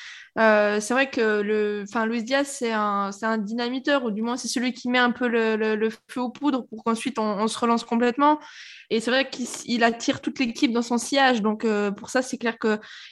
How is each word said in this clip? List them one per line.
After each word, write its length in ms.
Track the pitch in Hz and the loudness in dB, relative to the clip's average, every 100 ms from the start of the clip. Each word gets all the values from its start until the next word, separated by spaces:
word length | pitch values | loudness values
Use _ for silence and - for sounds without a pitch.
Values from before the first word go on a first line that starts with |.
| - - - - | -18 -18 -8 2
euh, 400 | 220 214 208 208 | 6 6 4 2
c'est 140 | 214 247 | 0 0
vrai 140 | 269 | 0
que 320 | 262 220 208 | 2 2 2
le, 440 | 208 214 208 208 202 | 0 0 0 -2 -4
enfin, 180 | 233 220 | -2 -2
Luis 180 | 233 | -2
Diaz, 240 | 220 269 277 | 0 0 0
c'est 260 | - 233 | -2 -2
un, 380 | 220 208 202 196 | 0 0 -2 -4
c'est 160 | 202 220 | -4 -2
un 100 | 220 | -2
dynamiteur, 640 | 202 233 240 262 277 285 | -2 -4 -4 -2 0 0
ou 80 | 247 | 0
du 120 | 208 | -2
moins, 120 | 233 247 | -2 -4
c'est 120 | 233 | -4
celui 260 | 254 247 | -2 -2
qui 160 | 247 247 | -2 0
met 80 | 247 | 2
un 140 | 240 | 2
peu 160 | 233 247 | 2 0
le, 280 | 233 220 220 | 2 2 2
le, 200 | 220 214 | 0 0
le 140 | 220 220 - | -2 -4 -10
feu 120 | 254 | -6
aux 100 | 247 | -6
poudres 340 | - 285 262 - | -2 0 0 -2
pour 160 | 220 | -6
qu'ensuite 340 | 233 226 247 226 | -2 -2 -2 -2
on, 220 | 214 196 | -2 0
on 80 | 220 | -2
se 100 | - | 0
relance 280 | 233 233 - | 2 0 0
complètement. 540 | 233 247 240 294 302 - - - - - | 2 2 4 4 2 -2 -20 -20 -20 -4
Et 100 | 220 | -2
c'est 120 | 233 | 2
vrai 180 | 254 262 | 0 0
qu'il 160 | - 240 | -4 -8
s-, 180 | - - | -8 -4
il 180 | 233 233 | 2 2
attire 340 | 233 - - | 2 -2 -2
toute 200 | - - | -4 -2
l'équipe 340 | 247 226 269 | -4 0 0
dans 80 | 233 | 0
son 160 | 240 240 | 0 -2
sillage. 440 | - 277 262 240 | 0 4 4 4
Donc, 220 | 214 214 | 2 0
euh, 280 | 226 208 208 | 0 0 0
pour 180 | 202 - | -4 -4
ça, 120 | 254 | -2
c'est 160 | 254 - | -2 -4
clair 200 | 226 226 | -4 -2
que 220 | 226 214 - - - | -2 -2 -4 -20 -20